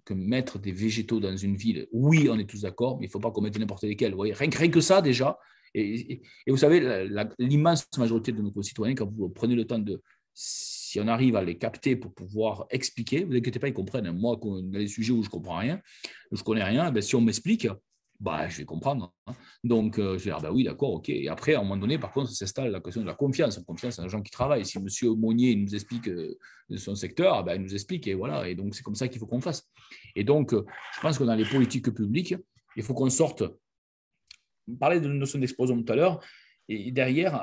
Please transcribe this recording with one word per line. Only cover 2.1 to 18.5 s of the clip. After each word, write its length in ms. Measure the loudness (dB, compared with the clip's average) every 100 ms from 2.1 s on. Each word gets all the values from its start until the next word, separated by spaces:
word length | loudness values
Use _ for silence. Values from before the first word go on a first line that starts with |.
| 6 6
on 80 | 2
est 100 | -2
tous 140 | -4
d'accord, 380 | -6 -2 -2 -2
mais 60 | -6
il 40 |
ne 20 |
faut 80 | -4
pas 120 | -4
qu'on 100 | 0
mette 160 | -2 -2
n'importe 280 | -4 -4 -4
lesquels. 260 | 0 0
Vous 60 | 0
voyez, 160 | -2
rien, 160 | 0 0
rien 160 | 2 4
que 120 | 6
ça, 200 | 8 6
déjà. 380 | 6 4 2 -2 _ _ _
Et, 80 | -2
et, 400 | -2 -2 -6 -12 -14 -8 0
et 60 |
vous 60 | 6
savez, 220 | 6 6
la, 260 | 4 0 -2
la, 240 | -2 -4 -2
l'immense 480 | 2 4 4 2 0 0
majorité 340 | 2 2 0
de 120 | -4
nos 80 | -4
concitoyens, 420 | -4 -8 -4 -2
quand 180 | -2 -4
vous 180 | -4 -6
prenez 260 | -2 0 2
le 100 | 0
temps 140 | -2
de, 240 | -2 -6 _ _ _ -12
si 640 | -8 -6 -6 -8 -6 -2
on 80 | 0
arrive 280 | 4 4 4
à 80 |
les 140 | 2 -2
capter 380 | -4 -2 0 0
pour 180 | -2
pouvoir 540 | -12 -8 -2 -2 -2 -4
expliquer, 520 | -4 -4 -6 -2 0
ne 40 | 2
vous 100 | 0
inquiétez 220 | 0 -2
pas, 100 | -4
ils 60 |
comprennent. 380 | -4 -4 -4 -4
Moi, 260 | -2 0 -2
quand, 220 | -4 -6
dans 160 | -6 -4
les 100 | -4
sujets 240 | -2 0
où 120 | 0
je 40 | 0
ne 40 |
comprends 260 | -6 -6 -4
rien, 240 | -4 -4 -10 -18 -18 -18 -10
où 40 | -8
je 60 |
ne 40 | 0
connais 180 | 0
rien, 280 | 2 2 2
ben, 100 | 0
si 140 | 2 4
on 60 |
m'explique, 460 | 4 2 0 0 0 -4 _ _ _ -10
bah, 300 | -6 -4
je 80 | -4